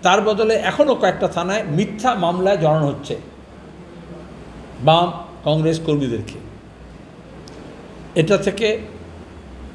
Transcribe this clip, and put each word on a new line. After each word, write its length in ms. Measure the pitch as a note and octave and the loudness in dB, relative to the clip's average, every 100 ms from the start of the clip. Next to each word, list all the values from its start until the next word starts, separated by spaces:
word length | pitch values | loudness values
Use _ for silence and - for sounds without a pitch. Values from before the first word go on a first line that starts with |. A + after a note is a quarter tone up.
তার 180 | F#3 G3 | 6 6
বদলে 340 | G#3+ G#3 A3 | 4 2 4
এখনও 400 | A3 F3 F#3 C#4+ | 4 2 4 4
কয়েকটা 340 | B3 - D#3 F3+ | 6 4 2 0
থানায় 360 | F3 F3 G3+ | 0 0 -2
মিথ্যা 500 | G3 D3 G#3 G#3+ B3+ | 0 0 0 0 0
মামলায় 420 | G#3+ E3+ F3+ F#3 G3 | 2 2 2 2 4
জড়ানো 300 | D#3+ D#3 D3 | 4 4 2
হচ্ছে 280 | C#3 - A2+ - - - - - - - - - - - - - - - - | 0 -6 -8 -10 -18 -20 -18 -18 -18 -18 -18 -16 -16 -16 -16 -16 -16 -16 0
বাম 280 | B2 D#3+ F3+ - - - | 4 6 4 -2 -12 -6
কংগ্রেস 360 | D3 D#3 D#3+ D#3+ | 0 2 2 0
কর্মীদেরকে। 580 | E3 D3 C3+ A2+ G#2 - - - - - - - - - - - - - - - - - - | 0 0 0 -2 -6 -12 -16 -18 -20 -20 -20 -18 -20 -20 -18 -18 -16 -16 -16 -16 -18 -18 -4
এটা 240 | F3+ D#3+ G3 | 2 4 4
থেকে 400 | - F#3+ A3 A3 - - - - - - - - - | 2 0 0 0 -6 -14 -16 -16 -16 -18 -18 -16 -16